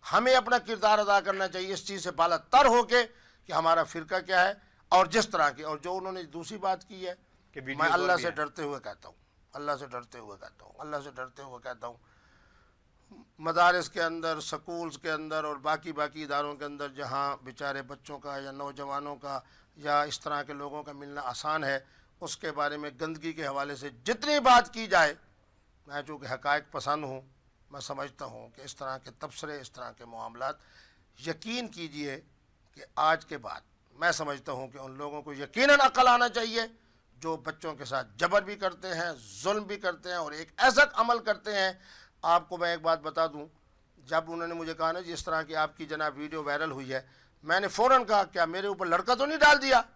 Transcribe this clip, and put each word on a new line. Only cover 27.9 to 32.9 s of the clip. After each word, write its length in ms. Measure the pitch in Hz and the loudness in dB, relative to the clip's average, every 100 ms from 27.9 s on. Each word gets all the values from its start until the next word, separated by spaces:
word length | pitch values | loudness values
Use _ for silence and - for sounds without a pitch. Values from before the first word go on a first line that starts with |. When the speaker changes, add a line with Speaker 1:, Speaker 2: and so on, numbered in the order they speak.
| 139 139 _ 135 | -8 -10 _ -14
Speaker 1:
हूँ 240 | 113 113 | -14 -20
कि 120 | - | -18
इस 140 | 135 - | -18 -12
तरह 200 | 135 131 | -10 -10
के 140 | 135 113 | -14 -16
तबसरे, 420 | 151 - 151 147 | -14 -12 -10 -10
इस 140 | 127 | -14
तरह 160 | - 120 | -14 -16
के 140 | 113 117 | -16 -18
मामलात, 520 | 117 113 117 131 - _ - - _ _ _ | -12 -12 -6 -6 -6 _ -20 -20 _ _ _
यकीन 480 | 139 160 214 240 233 | -10 -8 -6 -8 -8
कीजिए 460 | 160 165 143 147 135 | -10 -12 -8 -8 -8
कि 680 | _ _ _ _ _ - 143 | _ _ _ _ _ -20 -12